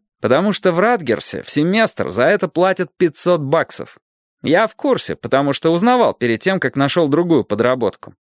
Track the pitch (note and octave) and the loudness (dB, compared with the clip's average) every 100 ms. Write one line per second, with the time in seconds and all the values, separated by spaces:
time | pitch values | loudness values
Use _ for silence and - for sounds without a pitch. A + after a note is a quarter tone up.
0 | _ _ G#2+ C3+ G3+ - F#3+ E3+ A3 A#3 | _ _ 0 2 2 0 0 2 0 0
1 | C3+ G#2 - - - D3 D#3+ G#3+ A3 - | -2 -2 -2 -6 -4 0 2 2 0 -2
2 | C#2 F#2+ C#3+ G3+ F3+ D#3 F#3 F#3 F3 _ | -4 0 2 2 -2 0 0 0 -6 _
3 | E3+ - F3+ E3+ C#3 D#3 - - - - | -2 0 -2 0 0 0 -2 -8 -14 -20
4 | _ _ _ _ A#2+ F3 A3 - C#4+ B3 | _ _ _ _ 0 2 0 -2 -2 -2
5 | - D#2 A2+ C3+ C#3+ C3+ D#3+ E3+ A#3 B3 | -4 -8 -2 0 0 0 0 2 2 2
6 | D#3+ - A#2+ A2+ F#3+ F#3+ C3+ C#3 C#3 F3 | 0 0 -2 0 -2 -2 -2 -2 0 0
7 | D3+ D3+ F3 D3 F#2+ G#2 A#2+ C3 G#2 - | 2 2 2 0 0 0 0 0 -2 -4
8 | - - | -16 -20